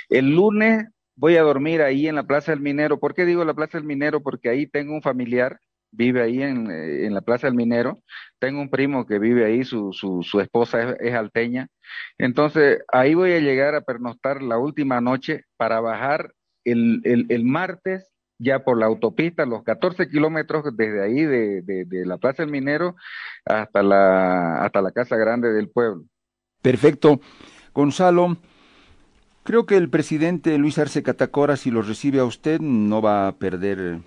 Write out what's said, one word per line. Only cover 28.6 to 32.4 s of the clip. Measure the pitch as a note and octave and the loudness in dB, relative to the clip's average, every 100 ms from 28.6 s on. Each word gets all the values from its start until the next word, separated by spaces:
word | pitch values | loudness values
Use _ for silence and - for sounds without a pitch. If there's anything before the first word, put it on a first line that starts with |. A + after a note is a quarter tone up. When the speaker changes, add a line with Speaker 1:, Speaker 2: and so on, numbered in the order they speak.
| _ _ _ _ _ _ _ _ | _ _ _ _ _ _ _ _
Speaker 2:
creo | - A3+ - | 0 0 4
que | G3 | 2
el | E3 | 4
presidente | D#3 D3+ D#3 D#3+ F3+ - D3+ | 0 0 0 0 0 0 2
Luis | D3 D3 | 2 0
Arce | D3 D3 | 0 0
Catacora, | C#3 A#2+ B2+ - C#3+ C#3 | -2 -2 -2 2 2 0
si | - | 0
lo | A#2 | -2
recibe | G#2 A2 C#3+ C3+ | -2 -4 0 0
a | |
usted, | B2+ - | 0 -2